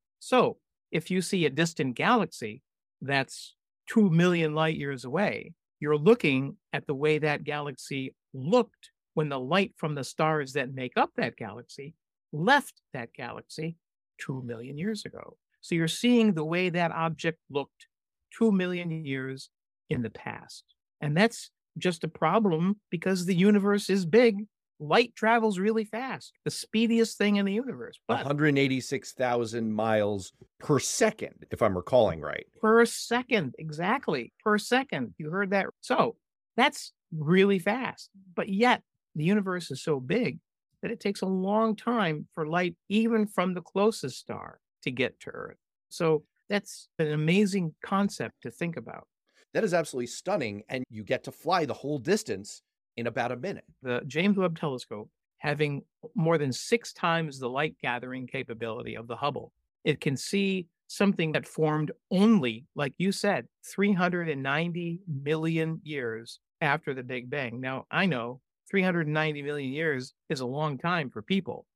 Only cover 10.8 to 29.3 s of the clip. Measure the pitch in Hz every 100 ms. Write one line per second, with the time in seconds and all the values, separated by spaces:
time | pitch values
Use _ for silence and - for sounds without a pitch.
10.8 | 127 226 285 - 131 - 110 113 - -
11.8 | 143 - _ _ - 151 196 285 - _
12.8 | _ 127 117 - 120 - - - 165 165
13.8 | _ _ _ - - 131 123 117 127 143
14.8 | 202 208 - - - - _ _ - 170
15.8 | 165 - 240 240 220 156 156 175 185 175
16.8 | 170 160 165 156 165 160 - 139 135 _
17.8 | - _ _ _ _ - 226 190 180 180
18.8 | 170 160 143 135 131 135 - _ _ _
19.8 | - 123 113 - - 113 - - _ _
20.8 | _ - 151 156 226 - - _ _ -
21.8 | 180 165 165 - 160 214 202 160 185 208
22.8 | - - 190 190 175 175 196 208 202 202
23.8 | - 196 170 220 240 202 214 _ _ -
24.8 | 147 196 240 - 214 233 220 180 208 226
25.8 | 214 220 262 156 - _ 156 - - 214
26.8 | 233 226 220 - 208 202 196 208 262 127
27.8 | 113 - - 247 131 143 151 139 135 131
28.8 | - 135 - - 127